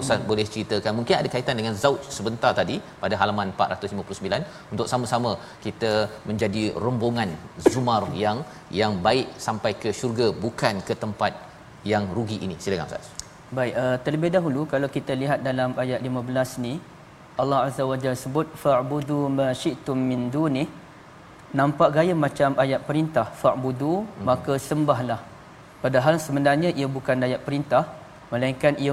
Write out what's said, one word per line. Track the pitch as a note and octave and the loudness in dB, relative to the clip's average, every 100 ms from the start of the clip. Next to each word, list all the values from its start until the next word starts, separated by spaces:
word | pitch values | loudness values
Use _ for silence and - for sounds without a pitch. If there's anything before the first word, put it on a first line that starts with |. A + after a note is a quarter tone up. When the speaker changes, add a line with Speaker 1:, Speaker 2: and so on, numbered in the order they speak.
Speaker 1:
Ustaz | F#2+ G#2+ | 0 0
Speaker 2:
Hmm. | - | 2
Speaker 1:
boleh | G#2+ G#2 | 0 0
ceritakan, | A2+ G2 G#2 G#2+ A2+ | -4 -2 -2 0 0
mungkin | A#2+ F#3 | 2 2
ada | C#3 | 0
kaitan | B2 B2+ B2 | -2 -2 -2
dengan | A2+ G2+ | -2 2
zauj | C#3+ C#3 - - | 2 2 -2 -6
sebentar | G#2+ A#2 C3 G2 | -4 0 2 4
tadi | F2+ - - - | 2 -2 -8 -6
pada | G2 G2+ | -2 2
halaman | G2+ G#2 G2 | 2 0 -2
empat | F#2+ G2 | 0 0
ratus | F#2 G2+ | -2 -6
lima | G2+ F#2 | -6 -8
puluh | G2 | -8
sembilan. | F#2+ A2+ - - - | -2 -2 -2 -12 -8
Untuk | G#2+ - | -4 -2
sama-sama | B2+ A#2 - A#2+ F#2 - - | -2 0 0 0 -2 -6 -12
kita | A2 - A2+ G#2+ G#2 - - | -10 -2 2 2 2 -4 -6
menjadi | G#2+ A2 G#2+ G#2+ - | 0 0 0 -2 0
rombongan | A2 B2 A#2+ A#2+ G2+ D#2 - - - | -2 0 0 0 -2 -4 -12 0 2
zumar | B2 B2 A2+ F#2+ F2+ | 4 2 0 0 -2
yang, | G#2 A2+ D#3+ - - F#2 | -2 -2 -6 -14 -6 0
yang | G#2+ F#2+ A2 | 0 2 2
baik | C3 A2 - - | 2 0 -6 -4
sampai | A2 A2+ G2+ | -2 -2 -2
ke | A2+ G2+ | -2 -2
syurga, | B2 A2+ A#2 D#2 | -2 2 2 2
bukan | A2+ - B2+ G2 F#2 | -4 0 0 0 -4
ke | A2+ | -4
tempat | A2 G2+ G#2 - - - - - G#2 | -4 -2 -2 -2 -12 -20 -20 -10 -2
yang | G#2 G2 F#2 | 0 0 -2
rugi | A2 G#2+ F#2 | -4 -4 -6
ini. | D#2+ | -6
Silakan, | G2+ F#2 D2 | -4 -2 -4
Ustaz. | - - - - - - B2+ | -10 -12 -16 -16 -18 -8 -4
Speaker 2:
Baik, | B2+ A2+ | -2 0
uh, | B2+ B2+ D3 | 0 0 0
terlebih | D#3 E3+ F#3 | 0 2 2
dahulu, | E3 C3 D3+ | 2 0 0
kalau | C#3 C#3 C#3 | 0 -2 -4
kita | - C3+ | -4 -2
lihat | C#3 C#3+ C3 | 0 0 0
dalam | B2+ B2+ B2+ | -2 -2 -2
ayat | B2+ B2+ B2+ | -2 -2 -2
lima | B2+ A#2+ | -4 -2
belas | C3 B2+ - | -2 -2 -2
ni, | A#2+ D#3+ - - - - - - | -6 -6 -10 -20 -20 -20 -10 -2
Allah | C3+ C3+ C3+ | 0 2 0
Azza | B2 C3 | 0 -2
wa | C3 | 0
Jalla | C3 B2+ | -2 -2
sebut, | C3 C#3+ D#3+ - | -2 -2 -2 -2
"Fa'budu | D3 B2+ C3+ D3 C#3 D3 C#3+ C3+ | 2 2 2 -2 -2 0 0 2
ma | C3+ B2+ | 0 0
syi'tum | E3+ B2+ - C3 C3 | -2 -4 -2 0 0
min | B2 B2 C#3 | 0 -2 0
dunih." | D#3+ C3 D#3 - - - - - - - - C3+ | 0 0 -2 -6 -20 -20 -20 -20 -20 -20 -4 2
Nampak | C#3+ D3 D#3+ D3 | 2 6 4 6
gaya | F3 E3+ C#3+ | 4 4 2
macam | - C#3+ C3+ | 4 2 4
ayat | C3+ C3 - | 2 2 0
perintah, | D3 D#3 B2+ A2 - | 0 2 2 0 2
"Fa'budu", | C3+ B2+ C3 B2+ D3 F#3 | 2 2 0 -2 0 0
Speaker 1:
Hmm. | G#3+ - B2+ | -2 -4 0
Speaker 2:
maka | B2+ - C3+ - | 0 2 -2 0
sembahlah. | D3+ D3 B2 B2 A2 - - - - - - | 0 2 2 0 -4 -8 -20 -20 -20 -20 -4
Padahal | C3 C3 C#3 D#3+ D#3+ | 0 4 4 4 2
sebenarnya | C#3+ C#3+ C#3+ F3 C#3 | 2 4 4 2 0
ia | C#3 C3+ | -2 -2
bukan | C3 B2+ B2+ | 0 2 2
ayat | B2 - | 0 -2
perintah, | C#3+ D3 B2+ B2+ - - - - | -4 2 2 2 -4 -18 -20 -6
melainkan | A#2+ C3 C3 D3 C#3 | -2 0 2 2 2
ia | C#3 | 2